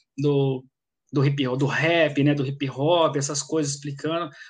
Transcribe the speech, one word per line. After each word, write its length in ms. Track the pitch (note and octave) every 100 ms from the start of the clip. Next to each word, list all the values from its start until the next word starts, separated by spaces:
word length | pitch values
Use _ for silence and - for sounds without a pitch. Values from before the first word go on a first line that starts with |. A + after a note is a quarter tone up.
| _ -
do, 460 | C#3+ C#3 C3+ C3 - _ _ _ _
do 120 | C#3+
hip 240 | C#3 C#3+ B2+
hop, 120 | C3
do 80 | C3+
rap, 560 | - D#3+ E3+ D3+ C#3+
né, 100 | C#3+
do 120 | C#3+ C3+
hip 240 | C#3 C3+
hop, 440 | C3 D3 F3 D#3 C#3+
essas 260 | C#3 C#3+
coisas 300 | - D#3+ C#3+
explicando, 580 | C#3 D3 C#3 D3+ E3 E3+ - -